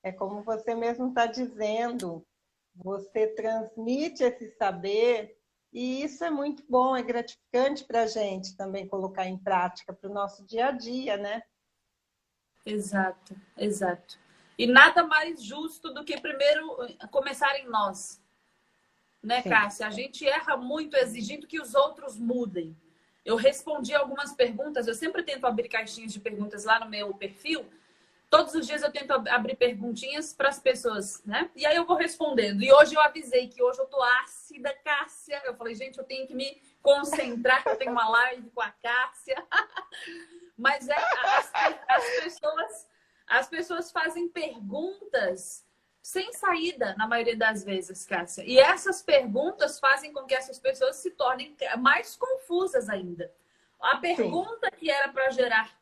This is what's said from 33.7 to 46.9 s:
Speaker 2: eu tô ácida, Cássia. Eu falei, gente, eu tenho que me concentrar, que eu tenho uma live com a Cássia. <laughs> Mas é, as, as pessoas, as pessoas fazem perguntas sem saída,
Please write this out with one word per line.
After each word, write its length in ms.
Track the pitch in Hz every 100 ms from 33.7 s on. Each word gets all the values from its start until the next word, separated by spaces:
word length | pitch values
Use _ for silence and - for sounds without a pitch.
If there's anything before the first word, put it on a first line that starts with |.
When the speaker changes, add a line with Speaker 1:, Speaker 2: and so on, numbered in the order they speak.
| 254
Speaker 2:
eu 80 | 269
tô 140 | 277 247 254
ácida, 500 | 254 - - 285 269 269
Cássia. 560 | 302 285 311 - - 285 269
Eu 80 | 240
falei, 180 | 233
gente, 240 | 220 262 262
eu 60 |
tenho 220 | 262 262 262
que 80 |
me 260 | 254 269 - _ _
concentrar, 800 | 277 285 302 302 247 240 240 262
que 80 | -
eu 60 | 220
tenho 160 | 254
uma 160 | 240 220
live 400 | 233 247 254 233
com 100 | 240
a 100 | 208
Cássia. 720 | - 233 240 254 - - 262 -
<laughs> 1080 | 392 403 - - - 349 339 339 - - -
Mas 300 | 254 285 254
é, 60 | 294
as, 540 | - 247 247 277 - - 311 311 -
as 160 | 262 480 494
pessoas, 680 | 339 - 302 311 - - - _ _ _ -
as 220 | 240 262
pessoas 420 | 330 339 339 339
fazem 380 | 339 320 339 349
perguntas 1400 | 349 302 240 196 269 349 403 415 - 190 185 - - _ _ _ _
sem 300 | - 370 381
saída, 600 | 480 392 330 339 269 208